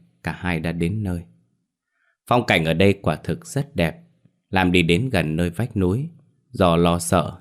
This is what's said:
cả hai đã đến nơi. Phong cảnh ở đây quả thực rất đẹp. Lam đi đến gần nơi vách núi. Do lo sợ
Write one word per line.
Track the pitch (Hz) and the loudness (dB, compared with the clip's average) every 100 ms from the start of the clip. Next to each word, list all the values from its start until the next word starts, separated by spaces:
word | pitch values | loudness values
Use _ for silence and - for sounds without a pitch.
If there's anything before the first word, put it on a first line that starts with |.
| _ _ | _ _
cả | - | -10
hai | 82 90 85 | -8 -4 -4
đã | 80 | -4
đến | 85 85 107 | -2 -2 -2
nơi. | 101 87 85 _ _ _ _ _ _ _ _ _ - | -4 -6 -10 _ _ _ _ _ _ _ _ _ 0
Phong | 123 113 | 0 2
cảnh | 98 | 2
ở | 80 | 2
đây | 80 98 | 4 4
quả | 95 - 78 | 2 -2 -4
thực | - 80 - | -6 -8 -6
rất | 135 135 - | -8 -6 -4
đẹp. | 82 - - _ _ _ _ | -4 -4 -16 _ _ _ _
Lam | 95 92 | 0 2
đi | 90 | 4
đến | 82 85 131 | 4 2 0
gần | 104 78 80 | -2 -2 -2
nơi | 87 | -2
vách | 85 113 104 | -4 -6 -2
núi. | 92 104 160 - _ _ _ | 0 0 -6 -12 _ _ _
Do | - 92 85 | 0 2 4
lo | 85 85 | 4 2
sợ | - 92 73 - | 0 0 0 -6